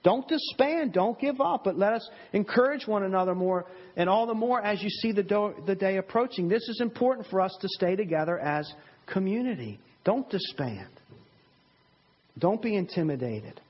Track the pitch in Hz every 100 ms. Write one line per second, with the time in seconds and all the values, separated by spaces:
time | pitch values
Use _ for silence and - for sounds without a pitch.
0 | 175 233 262 311 - - 277 330 277 180
1 | 196 226 277 269 269 247 196 185 202 226
2 | - - - 202 202 233 262 285 - 208
3 | 190 190 185 180 185 180 175 - - -
4 | 175 208 233 220 233 247 208 208 202 -
5 | 226 202 185 208 208 - 165 190 190 190
6 | 190 233 254 - 175 226 233 226 233 -
7 | 247 247 208 190 185 - 190 - 180 190
8 | 196 160 156 175 147 147 151 - - -
9 | - 190 190 220 247 175 110 101 - _
10 | - 240 262 190 - - 131 101 98 -
11 | _ - _ _ _ _ _ _ _ _
12 | _ _ _ - 170 226 233 208 175 180
13 | 156 139 123 107 110 -